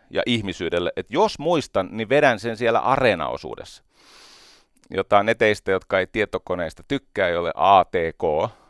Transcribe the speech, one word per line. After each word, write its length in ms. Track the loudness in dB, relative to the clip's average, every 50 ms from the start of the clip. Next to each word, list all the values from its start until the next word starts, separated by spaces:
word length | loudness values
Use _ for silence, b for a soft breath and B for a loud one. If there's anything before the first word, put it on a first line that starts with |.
| _ _
ja 120 | -6 -4 -2
ihmisyydelle, 680 | -2 -2 -4 -4 -6 -8 -6 -4 -2 -2 -2 -2 -2 -6
että 180 | -8 -8 -4 -2
jos 240 | 0 0 0 -2 -4
muistan, 500 | -4 -2 -2 -2 -2 -2 -4 -4 -4 -4
niin 160 | -6 -8 -4 0
vedän 320 | 2 2 4 2 2 0
sen 160 | -4 -6 -4
siellä 220 | -2 0 0 2 2
Areena-osuudessa. 1040 | 2 0 0 2 2 2 0 0 -2 -6 -6 -8 -10 -12 -14 -14 -16 -18 -20 -20 _ _ b b b b b b b b b b b b b b b b b b _ -8
Jota 320 | -6 -6 0 4 4 4
ne 120 | 4 4 2
teistä, 360 | 2 2 2 2 0 0 -2
jotka 280 | -2 -2 -2 0 0 0
ei 80 | 0
tietokoneista 760 | 0 -2 -2 -2 -2 -4 -6 -6 -6 -6 -6 -6 -8 -10 -12 -10 -6
tykkää, 400 | -6 -6 -8 _ -4 0 0 0
jolle 240 | 0 0 -2 -4 -2
A 300 | 2 4 6 6 6 6
T 80 | 4 0 -2 -2 -4 -4 -2
K 320 | -2 0 0 0 -2 -4 -6 b b